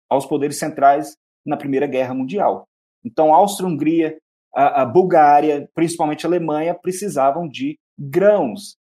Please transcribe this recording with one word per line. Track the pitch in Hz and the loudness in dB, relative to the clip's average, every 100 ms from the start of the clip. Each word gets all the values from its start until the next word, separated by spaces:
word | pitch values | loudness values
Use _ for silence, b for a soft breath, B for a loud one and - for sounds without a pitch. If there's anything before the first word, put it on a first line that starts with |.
| - | -4
aos | 131 135 | -4 -2
poderes | 151 143 143 | -4 -4 -6
centrais | 156 147 139 143 151 - _ _ 143 | -8 2 4 4 -2 -14 _ _ -8
na | 143 | -8
Primeira | 143 135 139 | -4 -4 -2
Guerra | 127 127 131 | -4 -4 -4
Mundial. | 131 196 139 - - _ _ _ 117 | -6 -2 -2 -2 -10 _ _ _ -10
Então, | - 156 | 0 4
a | 160 | 4
Áustria-Hungria, | 196 196 185 147 156 165 156 156 _ _ _ | 4 0 -4 -2 0 0 -2 -4 _ _ _
a, | - 139 143 | 0 0 2
a | 123 | 0
Bulgária, | 131 185 165 147 147 151 143 - - | 2 4 6 6 6 4 -2 -4 -4
principalmente | 165 170 156 147 170 | -4 -2 -4 -4 -2
a | |
Alemanha, | 175 165 151 160 | -2 -2 -4 -4
precisavam | 170 180 185 208 147 135 170 170 | -4 -6 -6 -6 0 0 0 -6
de | 120 139 147 _ - | -8 -8 -8 _ -16
grãos | 139 175 196 208 135 98 - - | -4 2 4 4 0 -6 -14 -20